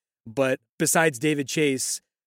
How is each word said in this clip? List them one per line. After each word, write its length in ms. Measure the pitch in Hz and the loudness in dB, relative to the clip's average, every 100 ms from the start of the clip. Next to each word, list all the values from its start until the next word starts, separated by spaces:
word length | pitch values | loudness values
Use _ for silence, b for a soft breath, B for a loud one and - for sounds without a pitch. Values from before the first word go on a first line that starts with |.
| _ _ 113 | _ _ -8
but 340 | 110 131 131 _ - | -2 0 -2 _ -4
besides 400 | 156 175 160 120 | 0 2 2 0
David 280 | 151 147 131 | -2 -2 -2
Chase, 540 | 160 147 131 - - _ _ | 0 0 0 -4 -8 _ _